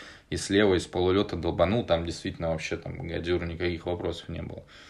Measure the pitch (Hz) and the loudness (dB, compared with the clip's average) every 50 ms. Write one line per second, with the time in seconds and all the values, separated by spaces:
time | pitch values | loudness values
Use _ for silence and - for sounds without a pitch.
0 | - - - - _ _ - 85 - - 98 98 104 101 95 85 85 - - 90 | -18 -18 -20 -20 _ _ -6 -6 -2 2 4 6 6 6 6 4 2 0 -2 2
1 | 90 92 92 98 104 101 - 87 85 85 82 85 87 87 104 120 - - 87 82 | 2 4 4 4 2 2 -2 -2 -2 -2 2 4 4 4 4 2 2 2 2 0
2 | 85 85 82 - - 95 92 - 87 82 82 80 - - 85 80 - 87 87 85 | 2 -4 -6 -6 -6 -8 -6 -2 -2 -2 -2 -2 -2 -4 -6 -6 -6 -8 -8 -8
3 | 85 85 85 82 82 85 87 85 85 85 82 82 90 87 87 82 - 87 87 87 | -8 -6 -6 -4 0 0 0 0 0 -4 -4 -2 -2 -2 -2 -2 -4 -4 -4 -2
4 | 95 87 85 - - - 85 85 80 - - - - - - - - | -2 -4 -6 -6 -8 -8 -8 -8 -8 -8 -10 -12 -14 -18 -20 -20 -20